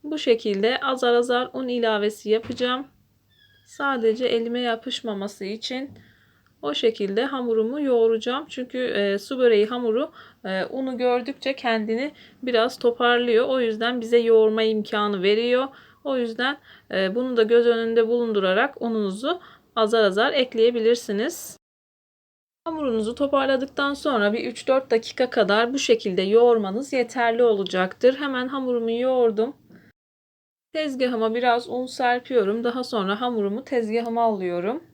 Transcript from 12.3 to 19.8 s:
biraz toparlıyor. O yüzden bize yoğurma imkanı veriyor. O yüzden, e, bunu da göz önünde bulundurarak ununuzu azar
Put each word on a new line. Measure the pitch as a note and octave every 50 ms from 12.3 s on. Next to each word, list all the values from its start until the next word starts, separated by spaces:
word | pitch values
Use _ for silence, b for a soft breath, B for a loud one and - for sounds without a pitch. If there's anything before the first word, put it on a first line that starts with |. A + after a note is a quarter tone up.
| B B -
biraz | B3+ A#3+ A3+ A3+ B3 A#3+ -
toparlıyor. | - A#3+ A#3 - B3 A#3+ A#3+ A#3+ B3 A#3+ A3+ A3 B3+
O | C#4 C4 C4
yüzden | B3 A3+ A3 G#3+ A#3 A#3 B3 B3
bize | A3+ A3+ A#3+
yoğurma | A#3+ A#3 A3+ A3+ A3 A3 A3 G#3+ A3+ A3
imkanı | A3 A3 G#3+ G#3 - - G#3 G#3 G#3 G3+ F#3+ F3+
veriyor. | G3 G#3 A3 A#3 A#3+ B3 B3 C4 C#4 C#4 B B B B B _
O | C#4+ C4+
yüzden, | B3+ A#3+ A3+ A3+ A3+ B3 C4+ C#4+ D4 B B B B B B
e, | - F#3+ F#3+ F#3+ F#3+
bunu | A#3+ B3+ C4 B3+
da | A#3 A3
göz | G#3+ A#3 A#3+ A#3
önünde | A#3+ A#3 A3+ A3+ A3+ A3+ A#3 A3+
bulundurarak | A3 A#3+ A#3+ A#3+ A3+ G#3+ G3+ F#3+ F#3 F#3 G3+ B3 C#4+ - -
ununuzu | - A#3 A3+ A3 G#3 G3 F#3+ G#3 A#3+ D4 F4+ F4+ B B B B B _ _
azar | A#3